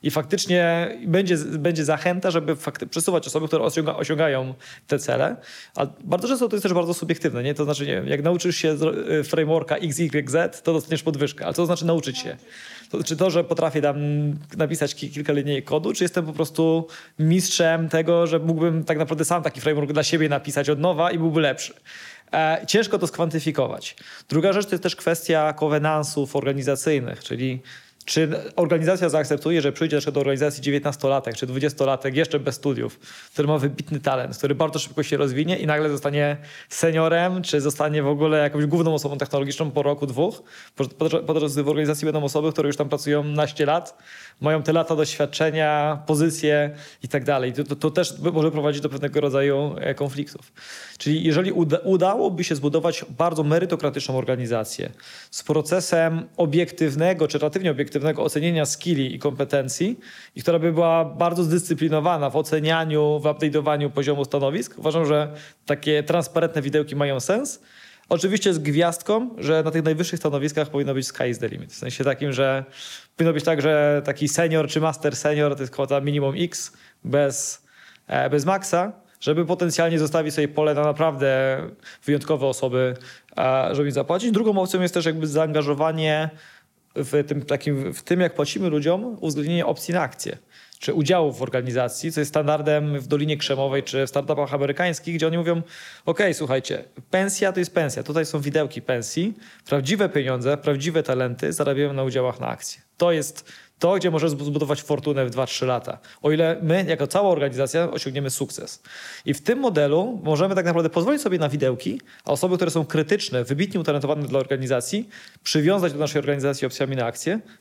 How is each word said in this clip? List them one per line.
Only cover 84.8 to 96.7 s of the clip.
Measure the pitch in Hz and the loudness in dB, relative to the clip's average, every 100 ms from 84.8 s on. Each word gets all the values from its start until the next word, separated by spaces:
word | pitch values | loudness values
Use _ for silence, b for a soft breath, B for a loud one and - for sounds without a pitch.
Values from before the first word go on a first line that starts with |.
jest | 180 | 0
też | 180 165 | 0 0
jakby | 160 156 | 0 0
zaangażowanie | 147 160 151 143 143 160 160 156 151 156 156 B B B _ _ | 2 2 2 0 2 2 2 0 2 -2 -6 B B B _ _
w | - 127 147 147 | -8 0 0 0
tym | 147 | -2
takim, | 120 139 156 139 135 | -2 -2 0 -2 -2
w | - | -6
tym, | - 175 | 0 2
jak | 175 | 2
płacimy | - 147 202 185 | 2 -2 0 0
ludziom, | 151 147 185 240 220 | 2 2 0 -2 -6
uwzględnienie | 160 147 147 175 - | -4 -2 0 0 0
opcji | 147 - | -2 -2
na | 175 | -2
akcje | 135 - - - _ B B B | -2 -6 -10 -10 _ B B B
czy | - | -2
udziału | 151 147 180 151 | 0 4 4 4
w | 120 | 0
organizacji, | 127 127 127 123 123 - 165 | -4 -2 -2 0 -2 -2 -6
co | 156 | -2
jest | 143 | 0
standardem | 156 147 151 147 151 151 143 | 0 2 2 2 2 2 -2
w | 131 | 0
Dolinie | 147 151 151 | 0 0 -2
Krzemowej | - 135 135 139 | -2 0 0 0
czy | - 135 135 | -2 -2 -2
w | |
startupach | 143 139 147 135 | -2 -2 -2 -2
amerykańskich, | 139 139 131 180 156 - | -2 -2 0 -2 -2 -4
gdzie | 165 160 | -2 0
oni | 170 | 0
mówią: | 170 170 165 B B B - | 0 0 -2 B B B -4
"Okej, | 170 202 | 2 2
słuchajcie, | 156 143 131 - | 0 0 -2 -2